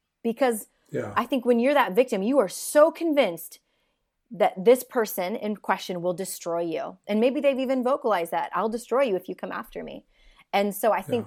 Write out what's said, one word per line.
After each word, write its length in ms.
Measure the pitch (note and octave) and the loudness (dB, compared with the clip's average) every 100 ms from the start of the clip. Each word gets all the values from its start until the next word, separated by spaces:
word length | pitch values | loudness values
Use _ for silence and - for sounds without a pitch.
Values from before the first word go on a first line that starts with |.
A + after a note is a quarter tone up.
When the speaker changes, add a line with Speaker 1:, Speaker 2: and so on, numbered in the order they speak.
| _ _ | _ _
Speaker 1:
Because 460 | A#3 A3+ B3+ A3 - _ - | -4 0 0 0 -6 _ -10
Speaker 2:
Yeah. 220 | C3+ A2+ G#3 | -8 -4 -4
Speaker 1:
I 100 | B3 | -2
think 180 | C4+ | 0
when 140 | A#3+ A#3 | 2 2
you're 160 | B3+ | 4
that 180 | C#4+ G3 | 4 2
victim, 300 | F#3 B3+ G3 | 2 2 0
you 160 | G#3+ C#4 | 2 2
are 100 | F#3 | 2
so 420 | - - D4+ D#4+ | -2 0 6 6
convinced 680 | D#4 E4 C#4+ G#3 E3+ - - _ _ _ _ _ _ - | 4 0 2 0 -2 -12 -20 _ _ _ _ _ _ -10
that 220 | G3 F#3 F#3+ | 0 0 2
this 180 | G3 B3+ | 4 4
person 540 | - B3+ G#3+ - F3+ A3 | 4 -4 -2 -4 -4 -4
in 200 | G#3+ G#3 | -6 -6
question 440 | - F#3 - F3+ | -2 -4 -4 -4
will 140 | F3 | -4
destroy 480 | F3 F#3 - E3+ E3+ | -4 -6 -8 -6 -4
you. 340 | E3+ D#3+ D3+ - - | -4 -6 -8 -10 -4
And 140 | G#3+ | 2
maybe 200 | B3 C#4+ | 2 2
they've 180 | C#4 C4 | 0 0
even 240 | B3+ C4 | 0 0
vocalized 460 | B3 D4 A#3 - - | 0 0 0 0 0
that, 200 | E3 - | -4 -4
"I'll 140 | F3 G#3+ | -2 -2
destroy 320 | A3+ - B3 | -4 -2 0
you 120 | C4+ F#3 | 2 -2
if 120 | F#3 | -4
you 60 | |
come 180 | F#3 F#3 | -10 -10
after 300 | F#3 - F3 | -10 -12 -12
me." 220 | D#3+ G3+ _ _ _ _ _ | -14 -16 _ _ _ _ _
And 220 | G3 G3+ | 0 0
so 180 | F#3+ A3+ | 0 0
I 100 | G3+ | 0
think 240 | G3+ A#3+ | -2 -4